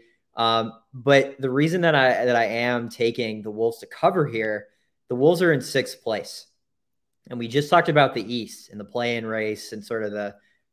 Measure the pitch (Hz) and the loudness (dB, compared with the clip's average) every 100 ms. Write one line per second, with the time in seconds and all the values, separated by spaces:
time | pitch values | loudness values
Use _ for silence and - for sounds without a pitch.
0 | _ _ _ - 117 113 113 - _ 127 | _ _ _ -2 2 2 -2 -8 _ -4
1 | 127 139 - - 135 131 160 180 170 147 | 4 4 4 -2 -2 2 2 2 2 4
2 | 131 110 123 120 110 117 120 120 117 - | 4 4 2 2 2 0 -2 -2 -4 -2
3 | 117 117 113 107 107 107 117 113 - - | -2 -2 -6 -6 -10 -2 -2 -2 -14 0
4 | 165 185 135 113 110 104 - _ _ _ | 0 2 -2 -2 -4 -4 -8 _ _ _
5 | _ 123 147 175 180 139 - 135 127 - | _ 2 4 4 2 0 0 -4 -4 -8
6 | 117 104 - - - _ _ _ _ _ | -6 -6 -8 -18 -20 _ _ _ _ _
7 | _ _ - 123 117 135 147 175 165 147 | _ _ -14 -10 -2 -2 4 4 4 4
8 | 135 120 104 120 104 - - 104 101 120 | 4 2 -6 -8 -8 -14 -18 -16 -10 -4
9 | 120 117 110 110 107 107 - 110 104 113 | -4 -4 -4 -4 -4 -6 -10 -14 -8 -6
10 | 107 104 101 - _ _ _ | -6 -6 -8 -12 _ _ _